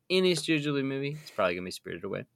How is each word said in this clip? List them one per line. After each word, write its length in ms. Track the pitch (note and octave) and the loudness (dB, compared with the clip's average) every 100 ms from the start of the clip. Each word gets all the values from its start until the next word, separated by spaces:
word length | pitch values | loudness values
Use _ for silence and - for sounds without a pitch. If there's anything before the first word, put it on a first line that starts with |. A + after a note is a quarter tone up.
| - | 0
any 240 | F#3 F#3 D#3+ | 2 4 2
Studio 380 | D#3+ D#3 D3 | 2 0 2
Ghibli 100 | C#3 C3+ | 0 0
movie, 320 | C3+ C#3 D3+ | -2 -4 -6
it's 100 | - | -6
probably 240 | - F#2 F2+ | 0 2 2
gonna 100 | F#2 | -4
be 60 | |
Spirited 320 | - F#2 F2 F#2+ | -8 -8 -8 -4
Away. 200 | G2 - | -6 -6